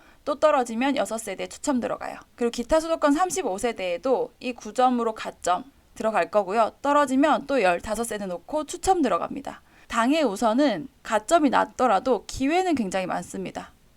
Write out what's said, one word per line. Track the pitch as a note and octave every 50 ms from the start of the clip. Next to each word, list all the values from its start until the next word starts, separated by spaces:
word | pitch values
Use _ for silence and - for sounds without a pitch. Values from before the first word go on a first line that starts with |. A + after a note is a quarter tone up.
| - - - _ -
또 | C4+ D4 -
떨어지면 | D#4 D4+ D4 C4+ A#3+ A#3 A3+ A3+ C4 C#4 C4+
여섯 | - G3+ - A3
세대 | A3+ - G3 F#3+ F#3+ F3+
추첨 | F#3 - - - D4+ C#4 B3
들어가요. | G#3+ G3 - - - - - - - _ _
그리고 | - A#3+ A#3
기타 | A#3 - A#3+ - D#4 D#4+
수도권 | D#4+ E4 E4 E4 D#4 C#4+ C#4+
삼십오 | D#4+ F#4 F#4 - F#4+ D#4+ G#3+ F#3
세대에도 | G#3 B3 A#3 - - F#3 F3+ F3 F3 - C4+ B3+ F#3+ D#3 - _ -
이 | - B3+ A#3+
구 | - - G#3+ G3+
점으로 | - B3 B3+ B3 A#3+ A#3 A3 A3
가점 | - - - - _ - F3 F3+ F3+ B3 - - _ _ _ -
들어갈 | - A3+ A3 G#3+ G3 E3+ E3
거고요. | - G#3 G3 F3 G3 A#3 A3 - - _ -
떨어지면 | C#4 C#4+ D4 D4 C4+ C4 C4 D4 D#4 B3+ F#3+ C#3+
또 | - C#4 C4 G3
열다섯 | F3+ F3 F3 - A3 G#3+ G3+ A#3
세대 | A#3 G#3+ G#3 G3+
놓고 | F#3+ F3 E3+ - - - D4+ D4+
추첨 | - - E4+ - F#4+ F#4+ F4+
들어갑니다. | C#4+ A3 F3 E3 - - - C#4 - - - - _ _ _ _ - -
당해 | - A3+ A3+ B3 D4 E4 D4+
우선은 | A#3 F#3+ G#3+ B3 A3 A3 B3+ D4+ C4+ G#3 E3 - - _ _ -
가점이 | - A3 G#3 G#3+ - E4 E4+ D4+ C4
낮더라도 | - F#3+ - - - - B3+ B3 G3+ F#3 - C4 A#3+ - -
기회는 | - - - C4 C#4 E4 F4+ F#4+ F4+ D#4+
굉장히 | B3+ A3 F#3 F3+ F#3+ F#3
많습니다. | F3 - F3 F3 - - G3 F#3 - - F3+ F3+ - _ _ _ _ _